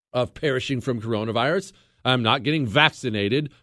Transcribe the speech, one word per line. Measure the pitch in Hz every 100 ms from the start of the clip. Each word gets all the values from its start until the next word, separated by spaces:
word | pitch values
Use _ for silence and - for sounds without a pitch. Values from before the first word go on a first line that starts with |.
| _
of | 127 120
perishing | - 156 127 - 131
from | 135 120
coronavirus. | 107 110 110 110 131 185 190 - _ _ 127
I'm | 127
not | 110 135
getting | 123 160 127
vaccinated | 101 151 - 127 107 101 131 147 _